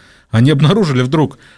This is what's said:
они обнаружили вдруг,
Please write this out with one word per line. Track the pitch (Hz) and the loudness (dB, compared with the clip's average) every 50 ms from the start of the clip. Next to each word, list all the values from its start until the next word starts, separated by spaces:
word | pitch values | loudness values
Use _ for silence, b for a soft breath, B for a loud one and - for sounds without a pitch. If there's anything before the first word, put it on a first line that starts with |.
| b b b b b b | b b b b b b
они | - 110 120 143 | 0 0 2 2
обнаружили | 156 139 151 151 196 226 202 151 131 123 127 | 2 2 0 0 0 0 0 -2 -2 -2 -2
вдруг, | 127 139 151 147 - - b b b b | -2 -2 -2 -2 -2 -4 b b b b